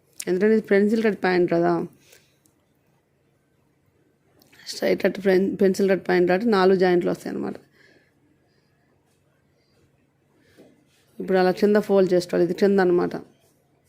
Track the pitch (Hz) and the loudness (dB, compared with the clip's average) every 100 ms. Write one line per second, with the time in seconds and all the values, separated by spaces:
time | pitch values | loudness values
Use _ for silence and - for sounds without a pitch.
0 | _ - - 180 214 220 214 196 208 226 | _ -14 -6 -2 2 0 2 0 2 0
1 | 220 190 185 180 175 170 170 170 170 _ | -2 -2 -2 0 0 2 0 -2 -6 _
2 | _ - _ _ _ _ _ _ _ _ | _ -20 _ _ _ _ _ _ _ _
3 | _ _ _ _ _ _ _ _ _ _ | _ _ _ _ _ _ _ _ _ _
4 | _ _ _ _ _ _ - - 190 185 | _ _ _ _ _ _ -18 -8 -4 -2
5 | 196 190 196 185 196 - 196 190 196 185 | -4 -4 0 0 0 0 0 0 0 -2
6 | 180 180 180 185 240 202 185 190 185 175 | 0 0 2 0 0 2 4 4 2 2
7 | 180 175 - - - - _ _ _ _ | 0 -6 -8 -10 -10 -12 _ _ _ _
8 | _ _ _ _ _ _ _ _ _ _ | _ _ _ _ _ _ _ _ _ _
9 | _ _ _ _ _ _ _ _ _ _ | _ _ _ _ _ _ _ _ _ _
10 | _ _ _ _ _ _ - _ _ _ | _ _ _ _ _ _ -20 _ _ _
11 | _ - 185 190 185 180 202 208 202 196 | _ -12 -2 0 0 2 2 2 2 2
12 | 185 180 175 180 175 180 202 196 180 175 | 2 0 0 -2 -2 0 2 2 2 2
13 | 175 165 - _ _ _ _ _ | -2 -8 -16 _ _ _ _ _